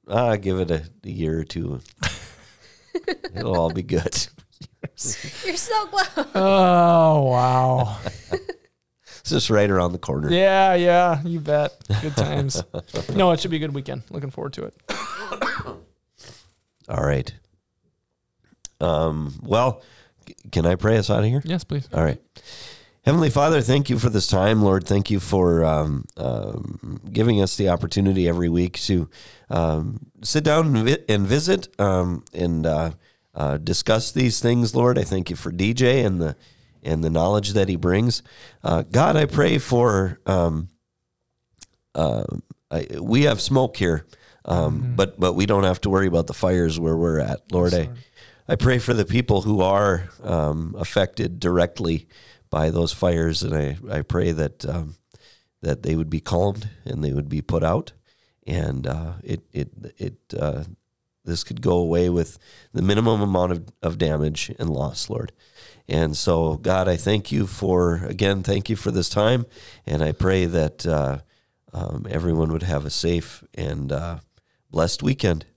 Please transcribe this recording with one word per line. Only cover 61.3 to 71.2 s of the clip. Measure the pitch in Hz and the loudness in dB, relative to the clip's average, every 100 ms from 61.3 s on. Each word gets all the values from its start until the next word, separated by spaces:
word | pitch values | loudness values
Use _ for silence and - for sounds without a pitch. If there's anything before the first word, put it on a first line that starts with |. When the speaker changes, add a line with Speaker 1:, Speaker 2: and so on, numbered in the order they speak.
| 85 | -6
Speaker 1:
could | - 82 | -6 -4
go | - 87 | 0 0
away | 85 85 90 | 2 2 2
with | 87 80 - _ - _ | 0 -2 -8 _ -20 _
the | - | -2
minimum | 95 104 113 107 | 0 2 2 2
amount | 101 92 90 | 2 2 0
of, | 87 82 _ | -2 -8 _
of | 87 78 | -6 -2
damage | 82 76 76 76 - - | 0 0 -2 -4 -10 -6
and | 82 | -4
loss, | 67 - - - | -4 -4 -6 -6
Lord. | - - _ _ - - - - | -6 -8 _ _ -20 -20 -20 -4
And | 78 80 | 0 0
so, | 78 - 82 80 | 0 0 2 2
God, | 73 - 92 92 | 0 0 0 2
I | |
thank | 85 98 104 - | 0 0 -2 0
you | 107 98 | -2 -2
for, | - 98 90 87 85 | -2 0 2 2 0
again, | 90 92 98 95 | -4 0 0 0
thank | 92 101 98 | 0 -2 -2
you | 107 | -4
for | - | -2
this | 92 85 | -2 0
time, | 104 107 127 117 - - - | 2 2 2 -2 -12 -20 -16
and | - 76 | -4 -2
I | 78 | 0
pray | 76 92 95 | 0 2 2
that, | 87 87 78 - | 2 0 -2 -2
uh, | 87 78 67 71 | -2 0 0 -4